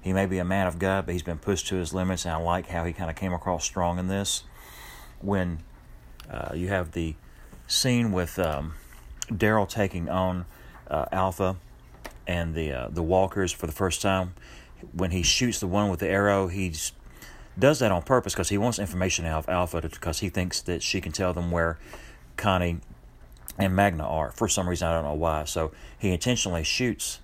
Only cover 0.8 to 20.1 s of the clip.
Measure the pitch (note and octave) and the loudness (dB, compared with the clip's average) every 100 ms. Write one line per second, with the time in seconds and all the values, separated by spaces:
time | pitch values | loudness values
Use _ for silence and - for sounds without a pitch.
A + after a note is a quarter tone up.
0.8 | F#2+ F#2+ F#2 F2+ E2+ E2 - F#2+ - F#2+ | 0 0 0 -4 -4 -6 -2 -2 -2 -4
1.8 | E2 F#2 F#2 F2+ F2 D#2+ E2+ F2 D#2+ E2+ | -2 -2 0 -2 -2 -2 0 0 -2 -4
2.8 | E2+ E2+ E2+ D#2+ F#2+ F2 - F2 - - | -4 -4 -6 -4 -4 -2 -2 -2 -2 0
3.8 | F2 F2 F#2 G2 G2+ - - - - - | 0 0 -2 -2 -2 -4 -6 -20 -20 -18
4.8 | - - - - G2 G2+ F2+ D#2+ - - | -18 -16 -18 -10 -2 0 0 -4 -10 -20
5.8 | - - - - - - - D#2+ F2+ G2 | -20 -20 -20 -20 -12 -8 -6 -4 0 0
6.8 | E2 F2 E2 D#2 - - - - - - | 0 -2 -4 -6 -14 -20 -20 -20 -2 0
7.8 | C3 A#2+ A#2 F#2 E2+ - E2+ C#2+ D#2 D#2+ | 4 4 4 2 0 2 0 0 -4 -8
8.8 | - - - - - G#2 G#2+ A2 G2 A2 | -16 -20 -18 -12 -6 2 6 6 4 2
9.8 | G2 F2+ E2 F#2 F#2 F2+ F2 - - - | 0 0 0 2 2 0 -6 -12 -20 -20
10.8 | - D2+ C2+ F#2 F#2+ F#2 F#2+ F#2 - - | -4 -2 0 2 0 2 0 0 -10 -20
11.8 | - - - - - F2 E2 D#2+ D#2 B1+ | -20 -18 -18 -12 -4 -2 0 -2 -2 -4
12.8 | A#1+ D#2+ E2 F#2 F#2+ G2+ F2+ - E2 - | -4 -4 4 4 4 2 -2 -2 -6 0
13.8 | F#2+ - G2+ F#2+ F#2 - - - - - | 0 2 2 2 0 -8 -18 -20 -20 -18
14.8 | - E2 F2+ F2+ E2+ - B2 A2 F#2+ G2 | -12 -2 0 2 2 4 2 0 0 2
15.8 | G#2 F2 F#2 G2 G2+ G2 F#2+ F#2 F#2 D#2+ | 2 2 2 4 6 4 2 0 -2 -2
16.8 | - - - - - - - - C3 D3 | -6 -8 -20 -18 -18 -18 -14 6 6 8
17.8 | A#2 F2+ - B2+ G2 - F2+ G2+ A#2 A2 | 4 2 4 4 4 -2 0 2 2 0
18.8 | G2 F2 F#2 E2+ E2 D#2+ D#2 F2+ F2 E2+ | -2 0 0 0 0 -2 0 0 0 -2
19.8 | E2 - - | -4 -6 -4